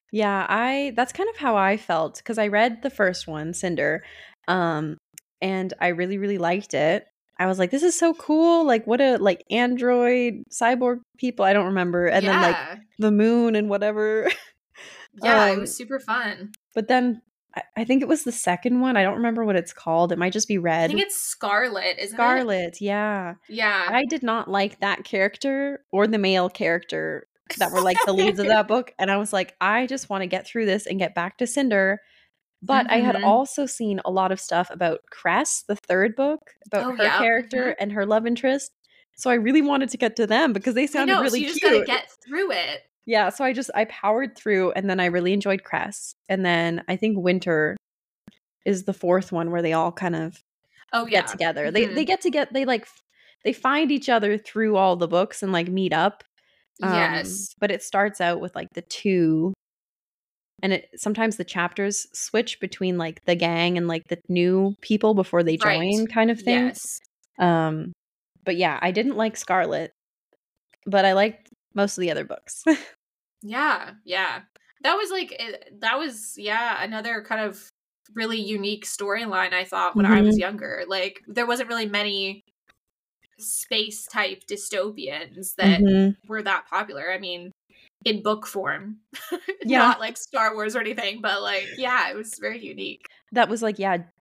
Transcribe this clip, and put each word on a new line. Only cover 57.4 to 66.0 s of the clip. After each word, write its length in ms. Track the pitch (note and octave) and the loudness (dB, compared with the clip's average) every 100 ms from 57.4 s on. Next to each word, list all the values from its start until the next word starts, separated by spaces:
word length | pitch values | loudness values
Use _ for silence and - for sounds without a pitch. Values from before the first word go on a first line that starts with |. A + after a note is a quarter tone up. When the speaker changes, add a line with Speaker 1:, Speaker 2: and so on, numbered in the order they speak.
| G3 | -10
Speaker 2:
Yes. 80 | - | -4
Speaker 1:
but 120 | G3+ | -4
it 120 | F#3 | -4
starts 380 | - G3+ G#3 G3+ | -4 0 0 0
out 200 | F3 E3+ | -2 -2
with, 140 | F3+ - | -6 -10
like, 140 | F3 | -12
the 100 | - | -12
two, 720 | - - G3+ F#3 D#3+ D#3+ E3+ F#3+ _ _ _ _ _ _ _ _ _ _ | -12 -4 0 4 4 4 0 -4 _ _ _ _ _ _ _ _ _ _
and 120 | F#3+ | -2
it, 160 | F#3+ - - | -2 -4 -8
sometimes 420 | G#3 G#3+ A3+ A3 | -4 0 -2 -2
the 60 | |
chapters 640 | F3 F#3 F3 - G3+ G3+ - | -6 -4 -4 -2 -4 -4 -8
switch 460 | - - A3 A#3+ - | -10 -4 -2 -2 -4
between, 380 | F#3+ - F#3 F3+ | -8 -4 -2 -2
like, 260 | E3 E3 - | -4 -4 0
the 100 | F3 | 0
gang 420 | E3+ E3 F3 F3 | 2 2 2 0
and, 100 | E3+ | 0
like, 160 | E3 - | -2 -4
the 100 | F3 - | -8 -2
new 460 | F3+ F3 F#3 G3 G3+ | 0 4 4 2 0
people 320 | - G#3+ G#3+ | -2 2 4
before 300 | G#3 F#3 F3 | 2 2 2
they 140 | E3+ D#3+ | 2 2
Speaker 2:
Right. 280 | G#3+ F3+ F3+ | 2 2 2
Speaker 1:
join 160 | G#3+ | 0